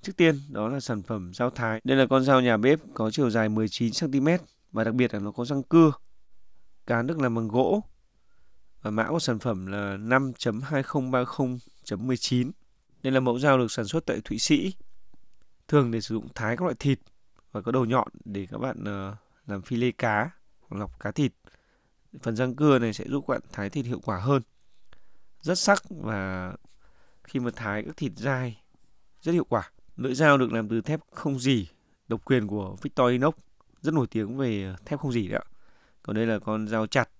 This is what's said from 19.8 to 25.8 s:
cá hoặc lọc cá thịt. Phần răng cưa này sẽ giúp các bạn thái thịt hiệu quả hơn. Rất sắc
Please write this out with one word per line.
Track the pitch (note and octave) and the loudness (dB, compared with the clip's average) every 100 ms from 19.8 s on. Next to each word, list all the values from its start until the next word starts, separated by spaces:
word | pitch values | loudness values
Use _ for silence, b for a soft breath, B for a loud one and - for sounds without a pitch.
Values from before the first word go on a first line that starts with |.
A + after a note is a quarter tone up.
| B2 | -2
cá | - A#2+ G#2 B2+ - - - _ | 0 0 2 0 -6 -20 -20 _
hoặc | G2 | -10
lọc | G2+ - | -10 -8
cá | G#2 | -8
thịt. | G#2 C#3 - - b b b b b _ - | 0 -2 -2 -20 b b b b b _ -10
Phần | - A2 | -6 -2
răng | B2+ B2+ | -2 4
cưa | D3+ C3+ | 6 6
này | A#2 | 4
sẽ | G#2+ - | -4 -4
giúp | C#3 C#3 | -6 -2
các | |
bạn | B2 - | -4 -4
thái | - G2+ | -8 -6
thịt | D3+ A#2+ | -4 -4
hiệu | A#2+ | -6
quả | - F#2+ | -4 -4
hơn. | A2 C#3 A2+ _ - - - - - - - - | 2 2 0 _ -20 -20 -18 -16 -16 -18 -18 -10
Rất | D3+ F3+ | -2 0
sắc | - G3+ | 4 2